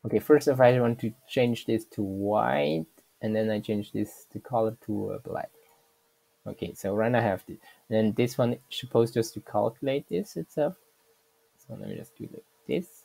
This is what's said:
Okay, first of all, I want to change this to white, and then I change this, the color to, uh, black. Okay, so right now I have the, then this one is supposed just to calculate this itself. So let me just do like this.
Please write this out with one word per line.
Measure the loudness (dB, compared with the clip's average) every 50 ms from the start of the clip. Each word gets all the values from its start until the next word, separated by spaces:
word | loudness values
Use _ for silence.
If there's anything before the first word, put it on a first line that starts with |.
| -4
Okay, | 0 0 0
first | 6 6 6 6 6 2
of | 6 8
all, | 8
I | 8 8 6
want | 4 2 0 0
to | -4 -6 -6 _ _ -4
change | 0 2 2 2 2 -2 -2
this | -2 -2 -2 -2 _
to | -6 -4
white, | -4 -4 -2 -4 -2 0 2 2 2 2 0 0 0 0 -2 -2 -4 _ _ -20 _ _ _ _
and | -4 -2 0
then | 0 0 0
I | -2 -2
change | -2 -2 -4 -4 -4 -6
this, | -4 -6 -6 -6 -8 -20 -20 _
the | -16 -14
color | -10 -4 -2 0 0 0 -2 _ -8
to, | -6 -6 -4 -4 -6
uh, | -8 -10
black. | -10 -10 -8 -8 -8 -10 _ -20 _ _ _ _ _ _ _ _ _ _ _ _ _ _ _ _ _
Okay, | -14 -10 -8 -8 -10 -8
so | -6 -4 -2 0
right | 0 2 2
now | 2 2
I |
have | 2 2 -2 -2 -6
the, | -14 -18 -18 _ -20 -20 _ _ -2
then | 0 2 2 2
this | 2 2 0 0 2 0
one | 0 0 0
is | -6 _ _
supposed | -12 -12 -10 0 2 2 2 4
just | 0 -2 -2 -2 -6
to | -12
calculate | -14 -4 -2 0 0 0 -2 _ -4 -2 -2 -4 -4 _
this | -4 -4 -4 -6 -8 -10
itself. | -10 _ -2 -2 -2 -2 -2 _ _ _ _ _ _ _ _ _ _ _ _ _ _ _ _ _
So | _ -16 -14 -12
let | -10 -10
me | -10
just | -12 -14 -16 _
do | _ -16 -16
like | -16 -20 -20 _ _ _ _
this. | -2 -2 -2 -2 -6 -18 -20